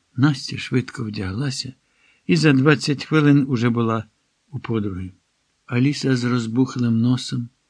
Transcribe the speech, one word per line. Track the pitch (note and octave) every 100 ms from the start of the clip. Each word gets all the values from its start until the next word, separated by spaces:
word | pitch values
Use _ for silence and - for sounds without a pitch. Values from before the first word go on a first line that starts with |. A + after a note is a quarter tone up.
| _ -
Настя | D3 C3 - -
швидко | - C3 A#2+ -
вдяглася | A2 G#2 F#2+ G#2 C#3 C3+ B2 - _ _ _ _ -
і | F3
за | D3+
двадцять | C3+ C#3+ C#3+ - C3+
хвилин | - D3+ D3 C#3+ C#3
уже | A#2+ A#2+
була | A#2 A2+ A2+ - _ _ _ _
у | C3
подруги. | - A2+ G2+ F2+ F#2 - _ _ _ _ -
Аліса | B2 C3+ C#3 C3+ B2+
з |
розбухлим | B2 B2 A2+ A#2 C3 B2+ A#2+ A2+
носом | A#2+ B2+ - B2+ A#2+ _